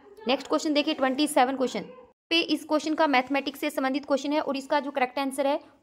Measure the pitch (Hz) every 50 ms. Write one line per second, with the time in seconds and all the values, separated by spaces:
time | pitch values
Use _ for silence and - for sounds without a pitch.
0 | - - - - - 220 262 269 - - 311 302 - 320 294 294 294 302 302 -
1 | 262 262 262 269 302 294 - 302 254 247 269 262 262 247 - 208 170 - - -
2 | - - _ _ _ _ 339 330 - - 311 285 302 - 311 302 - 311 311 311
3 | 320 302 269 247 262 262 285 277 277 294 277 - - 302 294 311 269 262 262 285
4 | 277 - 285 262 277 285 294 311 - - 269 269 269 269 311 294 247 285 277 277
5 | 254 247 - 285 277 269 247 - 262 269 285 330 - - - _